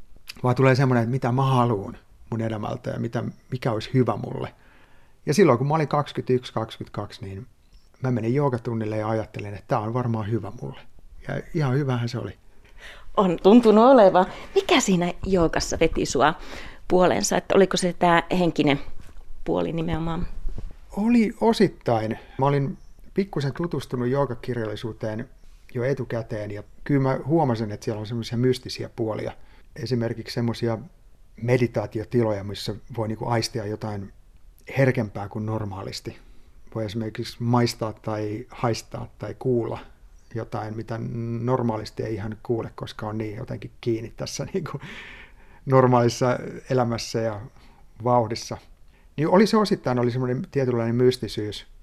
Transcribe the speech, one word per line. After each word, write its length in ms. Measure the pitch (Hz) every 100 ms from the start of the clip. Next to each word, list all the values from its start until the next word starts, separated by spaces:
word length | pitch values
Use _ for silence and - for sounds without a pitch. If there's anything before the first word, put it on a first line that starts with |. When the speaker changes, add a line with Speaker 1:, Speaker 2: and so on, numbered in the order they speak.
| - - - -
Speaker 1:
Vaan 120 | 123 123
tulee 200 | 135 127
semmonen, 280 | 135 123
että 80 | 113
mitä 200 | 131 120
mä 100 | 127
haluun 560 | 135 127 120 104 113 - - - -
mun 120 | 113
elämältä 480 | 113 110 107 - -
ja 100 | -
mitä, 240 | 117 120 - - -
mikä 200 | 127 135
olisi 180 | 107 -
hyvä 240 | 131 117 107
mulle. 360 | - - - - - - - - - - -
Ja 80 |
silloin, 240 | 147 175 117
kun 100 | 139
mä 60 |
olin 140 | 160 147
kaksikymmentäyksi, 680 | 147 143 - 127 127 -
kaksikymmentäkaksi, 720 | 113 110 - - - 101 - 98
niin 220 | 98 131 - _ - - _
mä 80 | 131
menin 220 | 123 113
joogatunnille 640 | 135 143 120 123 113 107 107
ja 120 | 107
ajattelin, 440 | 113 - 113 104
että 120 | 101 -
tää 120 | 127
on 140 | 107
varmaan 380 | 123 120 113 101
hyvä 200 | 113 95 120
mulle. 180 | 139 - - - - - -
Ja 140 | - -
ihan 200 | 165 139
hyvähän 360 | 131 135 123 120
se 80 | 117
oli. 200 | 113 - - - - - - - - -
Speaker 2:
On 200 | 190 165
tuntunut 420 | 185 240 233 214 240
olevan. 400 | 269 190 180 185 - - 392
Mikä 240 | 392 330
siinä 340 | - 180 175 - 190
joogassa 520 | 190 160 - - -
veti 260 | 160 - -
sua 280 | 135 139 165 - - - - -
puoleensa? 500 | 180 180 120 202 185
Että 180 | - -
oliko 220 | 185 190
se 160 | 180
tää 300 | 170 175 170 - 180
henkinen 400 | 175 156 147 143 - - - - - - -
puoli 280 | 175 170
nimenomaan? 540 | 160 165 160 165 165 - - - - - - - -
Speaker 1:
Oli 360 | 220 240 214 -
osittain. 800 | 220 220 196 - - 113 107 - - -
Mä 80 | 139
olin 320 | 143 135 - - - -
pikkusen 400 | - 196 - 139
tutustunut 540 | 123 170 147 - 127 123
joogakirjallisuuteen 1200 | 139 135 117 - 120 110 107 113 107 110 107 123 - - - -
jo 100 | 123
etukäteen 680 | 123 135 117 120 110 110 104
ja 120 | 104 - -
kyllä 180 | - 143
mä 180 | 135 131 131
huomasin, 460 | 165 143 113 107
että 120 | 104
siellä 160 | - 107
on 80 | 107
semmoisia 300 | 120 107 117
mystisiä 520 | 127 123 - - 113 -
puolia. 360 | 110 110 - - - - - -
Esimerkiksi 580 | 113 120 117 113 110
semmoisia 440 | - 120 113 117 110 151 - - - - -
meditaatiotiloja, 1000 | 117 127 117 113 104 110 104 123 110 101
missä 320 | 101 98 - 104 - 120
voi 100 | 107
niinku 200 | 110 117
aistia 380 | 117 113 117 104
jotain 480 | 107 107 104 98 - - - - - - -
herkempää 520 | 131 123 107 107 101
kuin 160 | 110 107
normaalisti, 720 | 110 101 98 120 - - - - - - - - 113
voi 100 | 107
esimerkiksi 520 | 110 110 110 113 -
maistaa 540 | 120 120 117 - 110
tai 520 | 104 - 107 104 107 -
haistaa 580 | - 120 113 - - 117 -
tai 160 | - 104
kuulla 400 | 131 120 117 117 - - - - - 113
jotain, 400 | 113 110 107 110
mitä 240 | 107 113 127 120 117 113
normaalisti 600 | 120 127 120 110 107 -
ei 100 | 110
ihan 240 | 107 110 107
kuule, 280 | - 113 104 -
koska 320 | 123 - 107
on 100 | 110
niin 200 | 107 107
jotenkin 340 | 120 110 117 -
kiinni 320 | 120 113 113 -
tässä 280 | 127 - -
<laughs> 60 |
niinku 260 | 196 151 143 - - - - - - - - -
normaalissa 760 | 131 127 123 120 - 127 - - - -
elämässä 500 | 131 117 113 - 117
ja 220 | 113 104 123 - - - - -
vauhdissa. 540 | 117 123 110 113 - 110 - - - - - -
Niin 100 | 160
oli 200 | 185 208
se 100 | 220
osittain, 420 | 202 190 131 123
oli 120 | 120
semmoinen 360 | 120 127 127 -
tietynlainen 440 | 139 127 120 113 120
mystisyys, 720 | 127 127 110 - 104 - - -